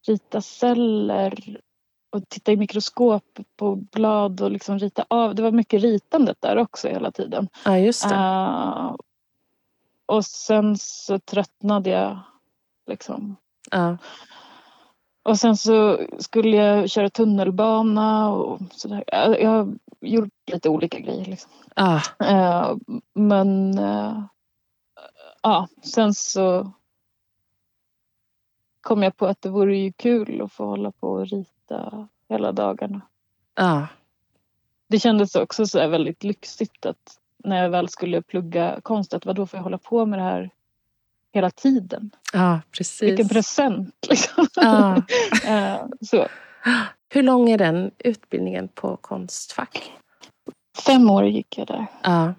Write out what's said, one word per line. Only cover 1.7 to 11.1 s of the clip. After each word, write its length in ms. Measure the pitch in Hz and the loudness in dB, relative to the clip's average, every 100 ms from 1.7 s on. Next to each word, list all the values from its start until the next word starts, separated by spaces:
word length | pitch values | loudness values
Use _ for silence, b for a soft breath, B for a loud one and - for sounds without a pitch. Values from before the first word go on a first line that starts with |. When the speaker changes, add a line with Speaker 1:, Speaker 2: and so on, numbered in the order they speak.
| _ _ _ _ | _ _ _ _
Speaker 1:
och 180 | 208 190 | -10 -8
titta 220 | - - | -6 0
i 60 | 208 | 0
mikroskop 800 | 208 214 - - 240 208 _ - - _ | 0 -4 -6 2 2 2 _ -20 -20 _
på 180 | 208 196 | -4 -4
blad 680 | 202 220 220 214 202 185 | -6 -2 0 2 0 -2
och 100 | 202 | -4
liksom 280 | 202 - 196 | -4 -6 -4
rita 260 | 196 - - | -4 -4 -2
av. 280 | 233 226 196 | 0 0 0
Det 60 | |
var 80 | 220 | 2
mycket 300 | 226 220 208 | 2 2 2
ritandet 560 | 233 208 _ 330 226 - | 2 2 _ 2 2 0
där 180 | - 208 | 0 0
också 300 | 233 - - | 0 -4 -6
hela 240 | 185 - | -4 -4
tiden. 360 | - 208 - 196 B - | -6 -6 -6 -6 B 0
Speaker 2:
Ja, 120 | 185 | 4
just 320 | 202 240 202 | 4 2 0
det. 60 | 196 | 0
Speaker 1:
Eh, 800 | 185 190 190 - - - 180 - - _ _ _ _ _ _ _ _ _ - | 2 0 -2 -2 -4 -4 -8 -10 -18 _ _ _ _ _ _ _ _ _ -2
och 200 | 214 196 | 0 -2
sen 520 | - - 214 208 202 | -10 0 2 2 0
så 420 | - - - | -6 -14 -6